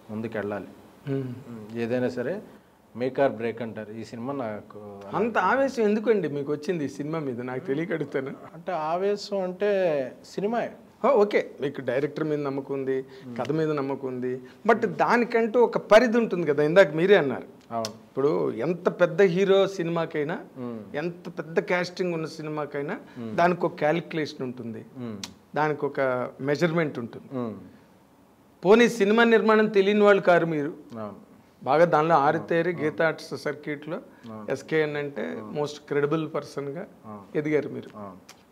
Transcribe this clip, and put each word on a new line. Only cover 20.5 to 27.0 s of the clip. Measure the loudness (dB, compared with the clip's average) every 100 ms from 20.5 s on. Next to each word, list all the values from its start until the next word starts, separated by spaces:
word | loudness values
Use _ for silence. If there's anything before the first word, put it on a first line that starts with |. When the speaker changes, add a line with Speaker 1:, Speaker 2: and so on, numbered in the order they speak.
| -12
Speaker 1:
మ్మ్. | -10 -10 -10 -8
Speaker 2:
ఎంత | -8 -8 -12 -12
పెద్ద | -6 -4
కాస్టింగ్ | 0 -2 -2 -4 -4
ఉన్న | -4 -6
సినిమాకైనా | -8 -8 -6 -6 -6 -6 -8 -12 -12
Speaker 1:
మ్మ్. | -6 2
Speaker 2:
దానికి | 2 2 -2
ఒక |
క్యాలిక్యులేషన్ | 0 0 0 -2 -6 -6 -6
ఉంటుంది, | -8 -8 -10 -12 -14 -12
Speaker 1:
మ్మ్. | -12 -12 -14 -18 _ -2
Speaker 2:
దానికి | -2 -2 -4
ఒక | -2 0 0 -4 -4
మెజర్‌మెంట్ | -2 0 0 0 -2
ఉంటుంది. | -4